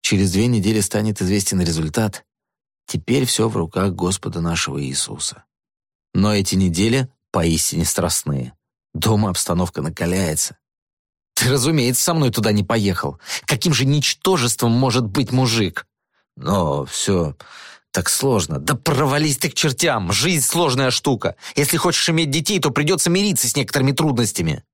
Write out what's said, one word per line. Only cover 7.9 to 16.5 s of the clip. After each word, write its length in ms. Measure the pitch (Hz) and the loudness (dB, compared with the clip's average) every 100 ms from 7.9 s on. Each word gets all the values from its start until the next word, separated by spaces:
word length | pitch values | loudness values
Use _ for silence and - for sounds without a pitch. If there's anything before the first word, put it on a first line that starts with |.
| - 85 - - 69 62 - _ _ _ | 0 -2 -2 -2 -4 -6 -12 _ _ _
Дома 360 | - 107 107 107 | -4 0 2 2
обстановка 520 | 90 - 87 87 - | -2 0 0 0 -2
накаляется. 760 | 76 - 87 92 87 78 - - _ _ _ _ _ _ _ - | -6 -4 -2 0 0 -2 -4 -8 _ _ _ _ _ _ _ -2
Ты, 160 | 127 | 0
разумеется, 520 | 139 131 156 120 123 | 2 2 2 2 0
со 100 | - | 0
мной 180 | 165 135 | 2 2
туда 200 | 120 110 | 2 2
не 120 | 104 | 2
поехал. 560 | 92 113 101 87 71 - - - - | 2 2 2 0 -4 -8 -10 -10 -4
Каким 280 | 135 175 | -2 0
же 120 | 131 135 | 2 2
ничтожеством 840 | 147 - - - 180 120 - 120 | 2 0 -2 0 2 0 0 2
может 340 | 117 131 117 113 | 2 2 2 0
быть 260 | 120 117 | -2 0
мужик? 540 | 123 127 113 95 - - _ _ _ _ - | 2 2 2 -2 -4 -14 _ _ _ _ -10
Но 500 | - | -2